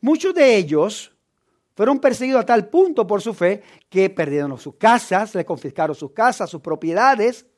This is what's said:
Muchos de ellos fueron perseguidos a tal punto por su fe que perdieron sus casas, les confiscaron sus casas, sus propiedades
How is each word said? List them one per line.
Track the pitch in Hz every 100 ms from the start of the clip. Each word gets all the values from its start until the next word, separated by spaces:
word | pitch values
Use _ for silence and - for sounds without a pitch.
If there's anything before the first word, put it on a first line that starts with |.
Muchos | 233 311 381
de | 349 277 220
ellos | 165 151 180 208 - _ _ _ _ _ _ _
fueron | 220 277
perseguidos | 277 247 254 262
a | 220
tal | 233 202
punto | 339 370 294 202
por | 202
su | 208
fe | 208 175 202 - _ _
que | 185 190
perdieron | 190 156 143 143 131
sus | - -
casas, | 220 240 - 185 214
les | -
confiscaron | 165 156 139 - 160
sus | 143 139
casas, | - 233 - 196
sus | 165
propiedades | 151 156 160 170 254 262 220 240 _